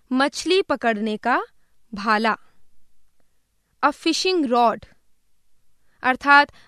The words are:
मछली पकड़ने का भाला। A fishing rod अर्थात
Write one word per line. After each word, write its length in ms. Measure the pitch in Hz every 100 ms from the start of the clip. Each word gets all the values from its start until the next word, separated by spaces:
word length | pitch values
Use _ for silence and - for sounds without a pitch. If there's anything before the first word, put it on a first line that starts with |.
| -
मछली 500 | 254 285 - 320 381
पकड़ने 540 | - 277 233 214 220 214
का 240 | 233 294 453 _ _ _ -
भाला। 420 | 190 220 214 226 - - - - - - - - _ _ _ _ _ _ -
A 80 | 294
fishing 520 | - 330 - 370 359 262
rod 380 | 240 233 208 - _ _ _ _ _ _ - - _ _ -
अर्थात 480 | 254 254 285 285 285 -